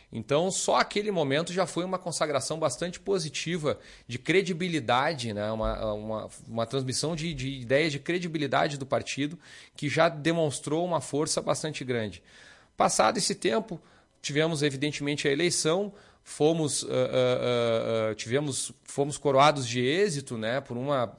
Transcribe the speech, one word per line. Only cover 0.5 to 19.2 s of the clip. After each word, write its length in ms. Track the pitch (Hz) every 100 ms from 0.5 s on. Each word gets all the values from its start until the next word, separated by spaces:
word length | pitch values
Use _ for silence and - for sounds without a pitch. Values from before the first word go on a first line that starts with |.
só 260 | - - 247
aquele 340 | 233 208 208
momento 420 | 190 143 139 170
já 140 | 175 175
foi 180 | -
uma 140 | 185 185
consagração 600 | 180 156 160 143 - 156
bastante 400 | 156 - 175 175
positiva 800 | - 196 156 - - 170 151 107 - - -
de 120 | 120
credibilidade, 1160 | - 170 190 175 185 160 113 120 147 156 117
né? 180 | 104 104
Uma, 400 | 110 110 101 107
uma, 360 | 107 107 107 98 - -
uma 160 | 113
transmissão 500 | 113 135 131 123 147
de, 200 | 165 165
de 260 | 147 131 135
ideias 320 | 120 135 165
de 60 | 139
credibilidade 800 | 135 175 175 160 143 135 160 143
do 80 | 131
partido, 520 | 120 - - 143 170 - - - -
que 100 | 147
já 220 | 123 165
demonstrou 760 | 156 147 170 156 127 - 156
uma 200 | 180 160
força 400 | - 139 156 -
bastante 420 | 170 151 165 147
grande. 380 | 131 120 107 87 - - - - _
Passado 440 | - 185 - 202 226
esse 160 | -
tempo, 440 | 202 175 226 - 165 - _ _ _
tivemos, 400 | - 143 160 160
evidentemente, 680 | 147 135 147 - 143 147 151
a 20 |
eleição, 640 | 139 175 - 156 175 202 - - _
fomos, 600 | - - 151 165 151 135
ah, 40 | 120
ah, 20 |
ah, 1200 | 127 127 131 127 127 123 120 117 113 117 113 110
ah, 40 |
tivemos, 580 | 107 - 131 147 127 - -
fomos 340 | - - 143
coroados 480 | 143